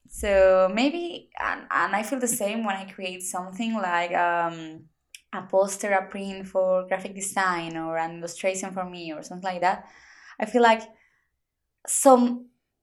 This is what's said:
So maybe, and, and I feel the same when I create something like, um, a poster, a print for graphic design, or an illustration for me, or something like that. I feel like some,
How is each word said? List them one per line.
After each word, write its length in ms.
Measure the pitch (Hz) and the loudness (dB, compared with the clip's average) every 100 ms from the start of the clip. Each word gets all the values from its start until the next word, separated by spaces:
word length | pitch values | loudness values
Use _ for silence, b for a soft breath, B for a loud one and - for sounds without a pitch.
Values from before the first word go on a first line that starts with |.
| _ | _
So 600 | - 208 196 190 185 185 | -6 2 6 8 8 4
maybe, 580 | 208 277 339 349 - - - | 4 0 0 -6 -8 -14 -6
and, 240 | - - - | -4 -4 -2
and 240 | - 175 202 | -2 0 0
I 60 | |
feel 160 | 220 269 | -2 -2
the 80 | 240 | -2
same 360 | - 202 226 | -2 -2 -2
when 120 | 220 190 | -2 -4
I 80 | 190 | -8
create 320 | - 185 185 | -10 -10 -8
something 520 | 185 180 185 190 226 | -8 -8 -8 -6 -4
like, 380 | 226 185 175 175 | -2 0 0 0
um, 720 | 175 175 170 165 165 160 160 - _ _ - _ | 0 2 2 0 -4 -10 -14 -20 _ _ -20 _
a 100 | 196 | -14
poster, 500 | 185 190 196 - 208 | 0 2 2 -2 0
a 140 | 196 190 | 0 0
print 400 | 202 196 190 190 | -10 -10 -10 -4
for 380 | 190 185 185 185 | 0 2 2 0
graphic 260 | 185 196 | -4 -4
design, 600 | 190 190 - 185 175 165 165 | -10 -6 0 0 0 -4 -6
or 200 | 160 165 | -4 -4
an 200 | 165 170 | -4 -6
illustration 540 | 165 - 196 190 190 | -12 -4 -2 -2 -6
for 120 | 185 180 | -6 -8
me, 240 | 175 165 | -8 -10
or 100 | 156 | -12
something 280 | 156 180 190 | -12 -8 -6
like 80 | 180 | 0
that. 220 | 175 202 B B B B B B | 0 0 B B B B B B
I 60 | 214 | -2
feel 160 | 247 | 4
like 200 | 233 220 - b b b b _ _ _ _ _ - | 6 4 0 b b b b _ _ _ _ _ -6
some, 600 | - 277 247 240 240 - _ _ _ | 2 8 8 6 0 -10 _ _ _